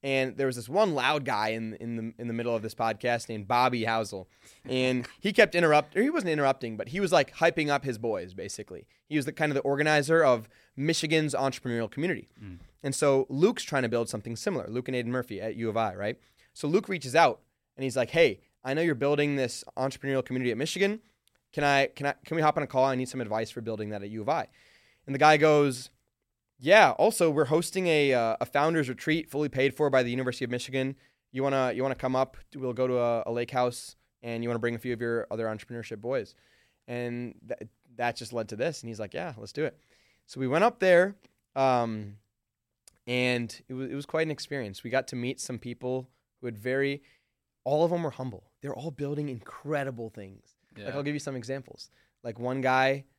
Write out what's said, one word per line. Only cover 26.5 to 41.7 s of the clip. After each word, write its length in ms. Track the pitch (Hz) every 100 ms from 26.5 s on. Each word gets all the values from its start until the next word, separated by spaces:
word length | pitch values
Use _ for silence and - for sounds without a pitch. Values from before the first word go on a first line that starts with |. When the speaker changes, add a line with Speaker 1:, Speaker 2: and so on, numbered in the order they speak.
| _
Speaker 1:
"Yeah, 340 | 131 208 165
also, 360 | - 190 226 170
we're 160 | 147 139
hosting 400 | 160 175 190 180
a, 260 | 156 143
uh, 220 | 127 113 110
a 60 | 123
founders 420 | 143 151 165 131
retreat 400 | 123 - 160 -
fully 180 | 139 147
paid 260 | 131 135
for 160 | - 147
by 120 | 135
the 60 | 120
University 340 | 123 127 123
of 60 | 120
Michigan. 440 | 123 - 131 131 139 _ _ _
You 100 | 131
wanna, 300 | 135 135 127
you 100 | 107
wanna 120 | 131 127
come 180 | 131
up? 220 | 131 135 - -
We'll 180 | 143 127
go 140 | 120 127
to 120 | 127
a, 240 | 120 117 -
a 60 |
lake 180 | 117 120
house, 460 | 131 123 120 - - _ _
and 200 | 117 113
you 40 | 117
wanna 100 | 120
bring 140 | 120 117
a 20 |
few 140 | 123
of 80 | 117
your 260 | 120 117 -
other 160 | 110 113
entrepreneurship 540 | 107 - 117 110 110
boys." 340 | 117 131 101 _ _ _ _ _ -
And 480 | 120 120 120 123 - -
th-, 200 | - 110 _ _ 117
that 200 | 120 117
just 160 | 110
led 160 | 117 107
to 60 | 110
this. 260 | 143 151
And 60 | 117
he's 120 | 107
like, 120 | 104
"Yeah, 180 | - 175 113
let's 140 | 107
do 120 | -
it." 120 | 151 - _ _ _ _ _
So 120 | -
we 60 | 131
went 140 | 151
up 140 | 220 240
there, 380 | 190 175 190 202 _ _ _ 135
um, 600 | 135